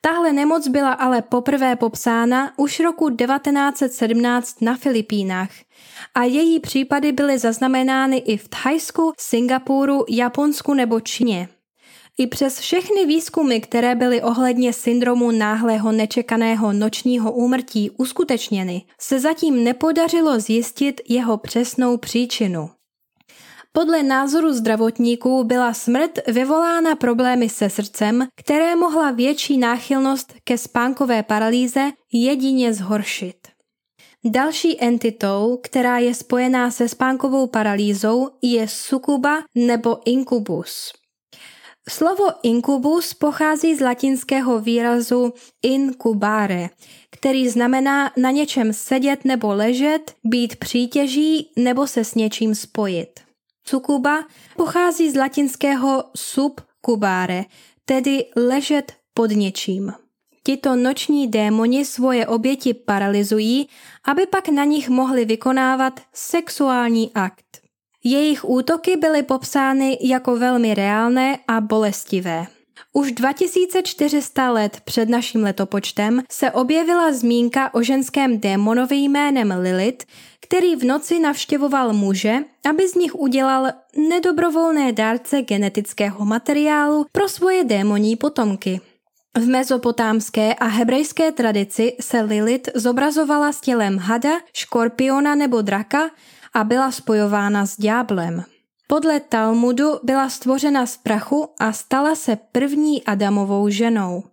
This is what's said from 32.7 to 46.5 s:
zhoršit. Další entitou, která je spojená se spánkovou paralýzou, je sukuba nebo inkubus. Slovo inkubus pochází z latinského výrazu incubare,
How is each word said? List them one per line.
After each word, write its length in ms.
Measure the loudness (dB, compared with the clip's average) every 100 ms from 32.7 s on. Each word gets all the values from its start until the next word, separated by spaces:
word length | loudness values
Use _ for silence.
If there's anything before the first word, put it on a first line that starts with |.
zhoršit. 600 | 0 -2 -2 -2 -8 -10 -14 -20 _ _ _ _ _ _ _
Další 600 | 0 0 0 0 -2 0
entitou, 720 | 0 2 -2 -2 -2 0 0 -2
která 360 | -2 0 2 2
je 160 | 0
spojená 560 | -2 -2 0 2 2 0
se 180 | 0 -4
spánkovou 580 | 0 -2 0 0 0 0
paralýzou, 840 | 0 0 0 0 0 0 0 -2 _
je 260 | 0 0 -2
sukuba 760 | -8 -4 -4 0 0 0 -2 -2
nebo 440 | 0 2 2 0 -2
inkubus. 880 | 0 0 0 -2 -2 -6 -6 -12 -14 -18 _ _ _ -20 -20 -20 -20 -20 -14
Slovo 360 | -2 0 2 0 0
inkubus 720 | 0 0 2 0 2 0 -2
pochází 600 | -2 -2 0 0 2 0 2
z 40 |
latinského 800 | 0 0 -2 -2 -2 -2 0 0
výrazu 720 | 0 0 2 0 0 0 0 -4 -20 _
incubare, 1080 | 0 0 0 -2 -2 0 0 0 0